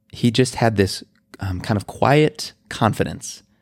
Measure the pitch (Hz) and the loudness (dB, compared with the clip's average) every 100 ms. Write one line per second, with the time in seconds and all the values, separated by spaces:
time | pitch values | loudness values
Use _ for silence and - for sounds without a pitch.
0 | _ - 120 117 123 - 117 101 95 - | _ -2 0 2 0 2 0 2 0 0
1 | - _ _ - 95 90 - 104 - - | -14 _ _ -10 -8 -6 -2 -2 -2 0
2 | 117 147 151 - - - - - 110 - | 4 4 2 -2 -14 -14 -12 -2 0 0
3 | - - - - _ _ | -4 -6 -12 -16 _ _